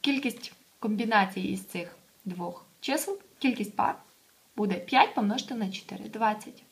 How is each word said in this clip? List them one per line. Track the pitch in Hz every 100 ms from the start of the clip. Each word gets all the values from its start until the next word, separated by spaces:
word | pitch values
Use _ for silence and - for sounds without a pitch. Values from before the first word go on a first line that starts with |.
кількість | - 269 247 220 - - _ _
комбінацій | 220 214 226 220 190 190
із | 185 190 -
цих | 180 170 - _ _
двох | - 180 175 175 - _
чисел, | - 285 349 392 - _
кількість | 269 233 208 -
пар | - - - _ _ _ _ -
буде | 208
п'ять | 180 - 262 359
помножити | - 208 247 -
на | 240 196
чотири, | 190 - 190
двадцять. | 214 214 220 214 - - -